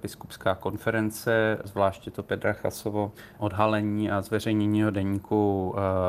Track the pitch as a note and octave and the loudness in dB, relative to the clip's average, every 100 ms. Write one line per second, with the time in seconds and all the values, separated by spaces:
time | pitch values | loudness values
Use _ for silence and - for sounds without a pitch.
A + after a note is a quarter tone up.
0 | G2+ - - - G2 F#2 - G#2 A2+ A2+ | -8 -12 -18 -4 -2 0 -4 -4 -2 0
1 | G#2+ G#2+ A#2+ A2+ A2 G#2+ G2+ G2+ G2 - | -2 -2 0 2 2 0 -4 0 2 0
2 | G#2 - - G2+ G#2 G#2 G#2 - G#2+ G#2 | -10 -12 -6 -2 -2 -2 -4 -4 -4 -2
3 | G#2 - - - G#2 G2 G#2+ G#2+ G#2 G#2 | -2 -6 -20 -6 -4 2 2 2 0 0
4 | G#2+ G2 F#2+ G#2+ A2+ G#2+ G#2 G#2+ G#2+ G2 | 0 -2 -2 -2 0 2 2 4 2 2
5 | G2 G2 - G#2+ G#2 G2 F#2 G2 F#2+ F#2+ | 0 -2 0 2 4 2 -2 -2 0 2